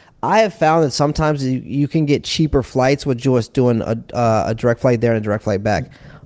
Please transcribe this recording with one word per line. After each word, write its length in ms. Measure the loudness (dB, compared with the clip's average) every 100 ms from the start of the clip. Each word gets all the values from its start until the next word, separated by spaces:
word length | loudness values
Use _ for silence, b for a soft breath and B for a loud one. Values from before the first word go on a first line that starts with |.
| b _
I 180 | 0 2
have 140 | 2
found 280 | 2 2 2
that 80 | 2
sometimes 520 | 0 -2 0 -2 0
you, 180 | -2 -4
you 220 | -4 -2 0
can 180 | 0 0
get 180 | 0
cheaper 380 | -2 -2 0 0
flights 420 | -2 0 2 0 -2
with 120 | -2
just 340 | 2 0 0
doing 300 | 0 2 2
a, 140 | -2 -6 -6
uh, 300 | -2 0 2 0
a 60 |
direct 260 | 0 0 2
flight 200 | 0 2
there 120 | 2
and 60 | 0
a 60 |
direct 200 | -2 -4
flight 180 | -2 -2
back. 280 | 0 -2 -4 B B B